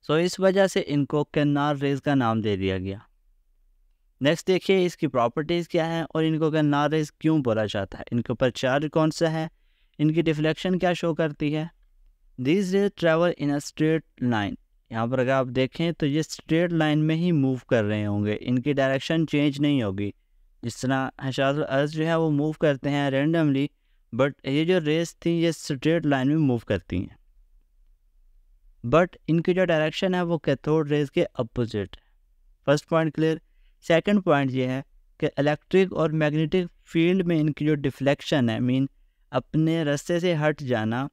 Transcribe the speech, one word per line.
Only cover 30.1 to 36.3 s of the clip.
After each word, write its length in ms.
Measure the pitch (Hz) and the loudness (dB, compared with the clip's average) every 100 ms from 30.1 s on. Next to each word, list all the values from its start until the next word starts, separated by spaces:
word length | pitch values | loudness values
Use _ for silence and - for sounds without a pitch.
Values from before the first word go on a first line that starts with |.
है 80 | 180 | 0
वो 160 | 175 165 | -2 -2
कैथोड 500 | - 135 - 156 147 | 0 -2 0 0 0
रेज 220 | 147 143 | 0 0
के 140 | - | 0
अपोजिट 720 | 170 - 117 - 117 107 95 - | -2 -2 -6 -4 -4 -4 -6 -12
है। 60 | _ _ _ _ _ _ - | _ _ _ _ _ _ 0
फर्स्ट 180 | 147 | 0
पॉइंट 300 | - 165 160 | 2 0 0
क्लियर। 260 | 151 160 160 _ _ _ _ | 0 0 0 _ _ _ _
सेकंड 400 | - 165 196 208 | 2 2 4 0
पॉइंट 280 | 185 143 139 | 4 2 2
ये 160 | 127 127 | 0 -2
है 180 | 131 139 _ _ _ | -4 -8 _ _ _
कि 60 | 151 | -4
इलेक्ट्रिक 680 | - 143 151 _ 185 190 | 0 -2 -2 _ 2 2
और 200 | 190 160 | 0 -2
मैग्नेटिक 560 | 156 151 | 0 0